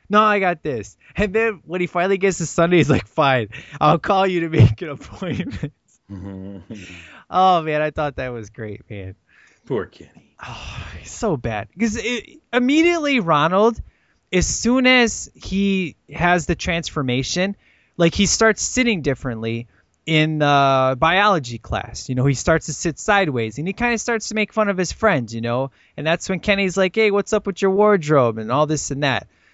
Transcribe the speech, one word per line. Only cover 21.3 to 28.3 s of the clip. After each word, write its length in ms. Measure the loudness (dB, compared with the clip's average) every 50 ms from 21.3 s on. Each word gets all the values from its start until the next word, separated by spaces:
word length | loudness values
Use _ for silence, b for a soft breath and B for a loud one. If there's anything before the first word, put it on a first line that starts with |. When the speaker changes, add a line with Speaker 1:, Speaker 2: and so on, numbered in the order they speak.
| 2 0 -2 -6 -10
Speaker 1:
class. 520 | -10 -8 -6 -6 -6 -6 -8 -12 -12 -8 -4
You 60 | -2
know, 100 | 0 2
he 80 | 0 0
starts 320 | 0 0 0 0 0 0
to 60 | -6 -8
sit 260 | -6 -6 -6 -6 -4
sideways, 580 | -2 0 2 2 2 0 -2 -2 -4 -4 -6
and 80 | -6 -8
he 80 | -6 -4
kinda 240 | -4 -2 -2 -2
starts 320 | -4 -4 -4 -4 -4 -4 -6
to 60 | -4
make 180 | -4 -4 -2 -2
fun 160 | -2 -2 0
of 80 | 0
his 140 | -2 -4 -4
friends, 420 | -2 0 2 2 2 2 -2 -4 -6
you 80 | -6
know? 300 | -4 -2 -2 -2 -4 -6 b b b b b
And 80 | -6 -2
that's 240 | -2 -2 -2 -2 -4
when 100 | -6 -4
Kenny's 360 | -2 -2 0 0 0 0 0
like, 160 | 0 0 0 2
"Hey, 140 | 0 2 2
what's 240 | 2 0 0 0 -2
up 140 | -2 -2
with 140 | -4 -4 0
your 100 | 0 2
wardrobe?" 680 | 4 4 4 4 4 4 4 4 4 4 4 4